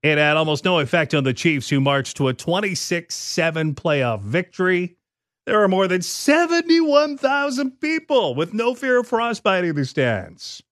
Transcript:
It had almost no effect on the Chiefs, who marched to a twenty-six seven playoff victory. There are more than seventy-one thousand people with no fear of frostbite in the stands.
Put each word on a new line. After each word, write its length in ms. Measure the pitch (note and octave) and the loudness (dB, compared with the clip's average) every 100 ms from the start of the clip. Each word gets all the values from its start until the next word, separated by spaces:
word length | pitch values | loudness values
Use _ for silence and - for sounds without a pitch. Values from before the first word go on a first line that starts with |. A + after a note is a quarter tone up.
It 140 | D3+ D3+ | 2 2
had 200 | D3+ D#3 | 2 2
almost 280 | D#3+ D3 F#3 | 0 0 0
no 140 | F3 | 0
effect 340 | C3+ F3 D3+ | 2 0 0
on 100 | D3+ | 0
the 100 | C3 | 0
Chiefs, 360 | B2 E3+ D3 - | 0 0 0 0
who 100 | C#3 | 0
marched 380 | C3+ C#3 B2+ - | 2 0 -2 -2
to 100 | C3 | -2
a 60 | |
twenty-six 800 | B2+ - F3+ G#3 F3+ - F3 E3+ | -2 -2 -2 -2 -4 -4 -6 -6
seven 640 | - - - E3 D#3+ D#3 C#3 | -12 -6 -2 -2 0 -2 -2
playoff 460 | E3+ C#3+ B2 G#2+ | 0 0 0 -2
victory. 760 | G2+ D#3 F3+ - F#3 F3+ F3+ _ _ _ _ _ - | -2 -4 -4 -2 0 0 -2 _ _ _ _ _ 0
There 160 | G#3+ | 2
are 60 | G3+ | 4
more 200 | F#3+ F#3+ | 4 2
than 140 | F#3 | 0
seventy-one 1160 | E3+ - - D4+ E4+ E4+ E4+ E4 D#4 C#4+ D4+ C#4 | -2 -2 2 2 4 0 4 2 4 0 -2 -4
thousand 640 | C4+ C#4 C#4+ B3+ C4+ - | -2 0 -2 -2 -6 -4
people 560 | D4+ D#4+ D#4+ C4+ E3+ B2+ | -4 -4 0 0 0 -2
with 180 | E3+ | -4
no 200 | G#3+ A#3 | -2 -2
fear 260 | B3 C4 B3 | -2 0 0
of 80 | A#3+ | 0
frostbite 560 | A#3 A#3 A3 G#3 F#3+ | -2 -2 0 0 2
in 120 | F3 D3 | 0 -2
the 100 | C3 | -2
stands. 760 | - B2+ G#2 E2+ E2 - - _ | 0 0 0 -6 -16 -18 -18 _